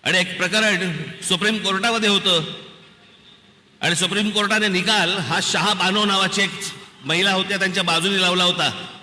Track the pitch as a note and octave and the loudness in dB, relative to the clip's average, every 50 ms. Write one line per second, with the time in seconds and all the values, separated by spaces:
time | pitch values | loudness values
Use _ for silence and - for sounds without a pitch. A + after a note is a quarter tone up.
0 | - - F3+ F#3 F3+ F#3 F3+ - F#3 F3 F#3 A3 A3 G#3+ G3+ F3 F#3+ F3+ D#3+ D3 | -2 0 0 0 0 0 -2 -4 -4 0 0 2 2 2 2 0 0 -2 -4 -6
1 | D3+ - - - - - F#3 E3+ G3+ G#3+ A3 G#3+ F3 G3 F#3+ F#3+ G3+ A#3 A#3 A3+ | -8 -10 -12 -10 -4 -2 -2 0 2 0 0 0 -2 -2 -2 0 0 0 0 2
2 | G#3+ G#3 G3+ G3 - F#3+ F3 E3 D#3 - - - - - - - - - - - | 2 2 2 2 2 2 2 2 0 -2 -10 -14 -16 -20 -20 -20 -20 -20 -20 -20
3 | - - - - - - - - - - - - _ _ - _ - D#3 E3+ - | -20 -20 -20 -20 -20 -20 -20 -20 -20 -20 -20 -20 _ _ -12 _ -2 -2 0 0
4 | F3+ F3 F#3+ G3+ G#3 G#3+ G#3 G#3 G#3 G3+ A3 G#3+ G#3+ G#3 F#3 F3+ F3+ G#3 A3 G#3 | 0 0 0 0 -2 0 0 0 0 2 2 2 2 0 0 0 0 2 2 2
5 | F3 E3+ F#3+ G3 D#3+ A#2 E3 F#3 F3 - - F3+ D#3+ G3+ F#3 F#3 F3+ F#3 F#3+ G#3 | 2 2 0 -2 -2 -2 -2 -2 -2 0 0 0 2 0 0 2 0 0 2 2
6 | G#3+ G3+ G3 F#3+ F#3+ F3+ F#3 G3+ G3+ F#3 - - - - - - - - - - | 2 2 2 2 0 0 2 0 0 -2 -2 -8 -10 -10 -10 -12 -18 -20 -20 -14
7 | - C3+ D#3+ F3 F#3+ G3+ F#3+ F#3+ F#3+ F#3+ G3+ F#3+ F#3+ F#3+ F3 G3 F#3 F3 E3 E3 | -6 -2 0 2 2 2 2 0 0 -2 -2 -2 0 0 0 0 0 2 0 2
8 | E3 G3 G3 F#3+ F#3 F3+ F3+ F#3 F3+ F3+ F3+ E3 D#3 C3+ A2 - - - - - | 2 2 2 2 2 2 2 4 2 2 2 2 0 -2 -2 -4 -12 -14 -16 -20